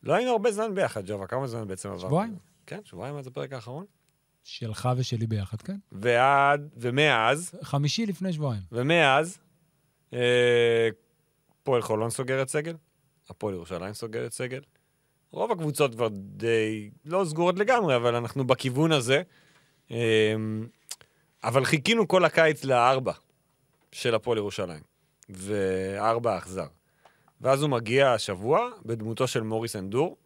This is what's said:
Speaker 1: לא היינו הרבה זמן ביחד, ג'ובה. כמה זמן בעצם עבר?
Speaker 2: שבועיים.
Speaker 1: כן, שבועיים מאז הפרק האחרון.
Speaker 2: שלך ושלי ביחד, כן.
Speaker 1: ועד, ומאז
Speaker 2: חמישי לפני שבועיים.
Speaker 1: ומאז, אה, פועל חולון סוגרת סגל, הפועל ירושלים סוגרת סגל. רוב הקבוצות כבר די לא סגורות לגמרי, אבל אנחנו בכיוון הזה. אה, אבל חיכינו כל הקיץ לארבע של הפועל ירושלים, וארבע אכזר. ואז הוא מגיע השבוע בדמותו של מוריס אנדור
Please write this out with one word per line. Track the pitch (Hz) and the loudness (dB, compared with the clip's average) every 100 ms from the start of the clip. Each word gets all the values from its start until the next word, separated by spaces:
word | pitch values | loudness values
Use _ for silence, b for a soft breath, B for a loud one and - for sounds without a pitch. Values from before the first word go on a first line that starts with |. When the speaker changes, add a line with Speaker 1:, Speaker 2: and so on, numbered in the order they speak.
Speaker 1:
לא | - | 2
היינו | 170 247 | 2 2
הרבה | 233 220 | 2 0
זמן | 208 220 | 0 -4
ביחד, | 190 143 - 95 | 0 -2 -2 -6
ג'ובה. | 104 95 | -6 -4
כמה | 123 135 | -6 -4
זמן | 117 110 | -6 -8
בעצם | 95 101 | -8 -8
עבר? | 92 | -8
Speaker 2:
שבועיים. | 92 151 220 196 _ _ - | -2 0 -2 -8 _ _ -16
Speaker 1:
כן, | 202 | -14
שבועיים | 214 90 120 | -14 -12 -10
מאז | 147 131 | -10 -12
הפרק | 127 139 | -10 -10
האחרון. | 135 117 135 196 _ _ _ _ _ | -10 -12 -14 -14 _ _ _ _ _
Speaker 2:
שלך | - - 113 107 123 127 | -20 -12 -10 -4 -2 -2
ושלי | 127 117 113 | -2 -2 -2
ביחד, | 110 98 107 | -4 -4 -8
כן. | - 196 - | -10 -12 -12
Speaker 1:
ועד, | 95 117 120 131 139 139 147 147 123 | -6 0 4 6 6 4 2 -2 -6
ומאז | 120 127 151 120 110 143 175 190 | -2 2 4 6 4 2 -2 -14
Speaker 2:
חמישי | 151 143 143 - 226 | -4 0 0 0 -4
לפני | 185 190 | -4 -4
שבועיים. | 160 147 107 90 | -4 -4 -4 -6
Speaker 1:
ומאז, | 117 131 170 147 135 165 - _ _ _ _ _ _ _ | -4 2 4 6 4 2 -6 _ _ _ _ _ _ _
אה, | 123 123 123 123 120 117 117 113 107 _ _ _ _ _ _ | 0 2 4 6 6 4 4 2 -2 _ _ _ _ _ _
פועל | - 123 | 0 0
חולון | 110 110 113 | 2 0 -2
סוגרת | - 127 135 131 | -4 -4 -2 -2
סגל, | 156 151 165 _ _ _ _ _ | -4 -6 -10 _ _ _ _ _
הפועל | - 107 | -8 -6
ירושלים | 92 85 90 92 | -6 -8 -8 -8
סוגרת | 107 117 113 123 | -10 -10 -8 -8
סגל. | - 127 131 143 _ _ _ _ _ _ | -8 -8 -10 -14 _ _ _ _ _ _
רוב | - - | -6 -2
הקבוצות | 202 156 143 143 | -2 -4 0 0
כבר | 113 117 | 0 -2
די | 101 98 98 113 113 110 110 104 - | -2 -12 -6 0 2 0 -4 -8 -16
לא | 151 175 | -6 -2
סגורות | 185 156 175 180 | -2 0 0 2
לגמרי, | 208 247 190 127 | 2 2 4 2
אבל | 120 | 2
אנחנו | 120 117 - 127 | 0 -2 -4 0
בכיוון | 127 131 123 160 | 2 2 0 2
הזה. | 156 117 139 180 b b b b b _ | 2 4 0 0 b b b b b _
אה, | 117 117 110 107 110 110 110 117 _ _ - - _ _ _ | -4 2 4 4 0 -4 -6 -8 _ _ -20 -20 _ _ _
אבל | - 123 | 0 0
חיכינו | 131 156 131 233 190 | 2 0 2 0 4
כל | 185 | 4
הקיץ | 170 - 160 151 | 4 4 4 2
לארבע | 135 123 120 131 127 - _ _ _ _ _ _ _ | 2 4 6 4 0 -6 _ _ _ _ _ _ _
של | - 127 | -4 0
הפועל | 113 123 113 | 0 0 -2
ירושלים, | 101 95 92 80 - _ _ _ _ | -2 -4 -8 -8 -16 _ _ _ _
וארבע | 95 95 104 95 92 95 98 107 117 117 95 | -14 -6 -2 0 -2 -4 -2 0 0 0 -2
אכזר. | 87 92 78 _ b b b b b _ | -6 -10 -10 _ b b b b b _
ואז | 123 135 | 0 2
הוא | 151 | 2
מגיע | 127 110 123 139 | 0 0 4 4
השבוע | 113 - 92 107 160 240 226 | 4 -2 -6 0 0 0 -8
בדמותו | 107 117 110 113 131 | -10 -8 -6 -2 -2
של | 131 | -2
מוריס | 110 110 117 110 | -2 -4 -4 -8
אנדור | 95 107 165 - | -4 -2 -2 -4